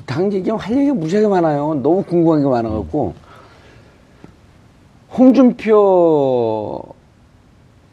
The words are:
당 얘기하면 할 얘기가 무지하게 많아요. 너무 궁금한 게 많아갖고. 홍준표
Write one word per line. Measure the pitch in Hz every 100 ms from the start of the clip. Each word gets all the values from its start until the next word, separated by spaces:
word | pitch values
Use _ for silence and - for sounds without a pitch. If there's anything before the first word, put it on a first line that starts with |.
| -
당 | 127 196
얘기하면 | 202 - 220
할 | 160 254
얘기가 | 277
무지하게 | 254 156 202 214
많아요. | 190 165 147 147 156
너무 | 127 180
궁금한 | - 175 165 156
게 | 139
많아갖고. | 123 113 107 101 151 107 - - - - - - - - _ _ _ - _ _ _ _ _ _ _ _
홍준표 | - 254 240 254 - 208 214 202 185 170 156 135 123 117 110 104 67 - - _ _ _ _ _ _ _ _ _